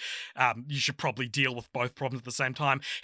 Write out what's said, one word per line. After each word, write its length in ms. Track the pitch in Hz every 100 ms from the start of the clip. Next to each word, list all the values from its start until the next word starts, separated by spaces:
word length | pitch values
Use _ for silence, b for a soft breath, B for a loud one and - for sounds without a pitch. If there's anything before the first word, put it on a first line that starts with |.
| B B B
um, 300 | - 127 113 131
you 100 | 143
should 180 | - 139
probably 300 | 156 113 127
deal 260 | 123 135
with 180 | 120 -
both 220 | 127 123
problems 280 | - 135 131
at 20 |
the 80 | 123
same 220 | - 135
time, 260 | 131 147 135 B B